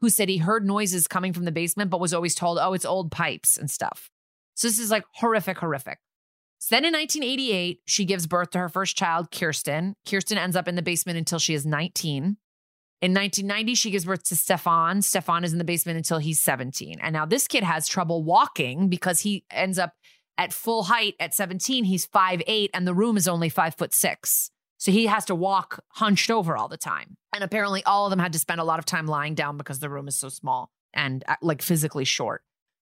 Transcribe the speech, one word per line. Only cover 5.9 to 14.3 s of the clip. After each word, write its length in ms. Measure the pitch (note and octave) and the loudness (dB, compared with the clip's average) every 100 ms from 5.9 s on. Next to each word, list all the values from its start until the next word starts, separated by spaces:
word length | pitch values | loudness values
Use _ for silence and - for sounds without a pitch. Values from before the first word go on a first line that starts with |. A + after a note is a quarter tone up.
| - _ _ _ _ _ _ | -14 _ _ _ _ _ _
So 120 | - A#3 | 0 2
then 100 | D#4+ | 2
in 60 | |
nineteen 320 | D#4+ D#4 D#4 | 0 -2 -2
eighty-eight, 560 | B3 C4+ C4 F#3+ F3 F3 - | -2 -2 0 0 0 -4 -4
she 180 | - F#3 | 0 0
gives 220 | F#3+ D#3+ | 0 0
birth 240 | F3 F3 | 0 0
to 80 | F3+ | -2
her 100 | F3+ | -2
first 260 | F#3+ F#3+ - | -2 -2 0
child, 360 | F3+ E3 E3 | 0 0 -2
Kirsten. 640 | - E3 D3 - D3+ F#3 G3+ - | -4 -2 -2 -2 -2 -2 -6 -4
Kirsten 300 | G3 - G#3 | -2 -2 -2
ends 180 | F3+ F3+ | 0 0
up 120 | F3+ | 0
in 80 | F3 | -2
the 80 | |
basement 340 | F3 E3+ - E3 | -2 -2 -2 -4
until 220 | D#3+ E3+ | -2 -2
she 160 | - D#3 | 0 0
is 100 | D3+ | 0
nineteen. 720 | D3+ F3 - E3+ C#3 E3+ G#3 _ _ _ _ _ _ | -2 -2 -4 -4 -2 -2 -2 _ _ _ _ _ _
In 120 | F#3 | 0
nineteen 340 | F#3+ G3 - G3 | 2 0 -2 -2
ninety, 260 | G#3 A3 | -2 0
she 160 | A#3+ A3+ | 0 0
gives 160 | G3 E3+ | 0 0
birth 160 | F#3+ | -2
to 100 | - | -2